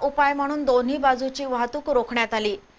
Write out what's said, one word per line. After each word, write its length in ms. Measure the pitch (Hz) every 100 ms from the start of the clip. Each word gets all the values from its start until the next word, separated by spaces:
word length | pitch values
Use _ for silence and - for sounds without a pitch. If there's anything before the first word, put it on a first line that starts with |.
उपाय 300 | 277 285 285
म्हणून 300 | 285 277 294 277
दोन्ही 320 | 247 247 285
बाजूची 480 | 269 247 262 262 269
वाहतूक 440 | 247 240 294 294
रोखण्यात 440 | 254 233 240 220
आली. 220 | 226 208 196 -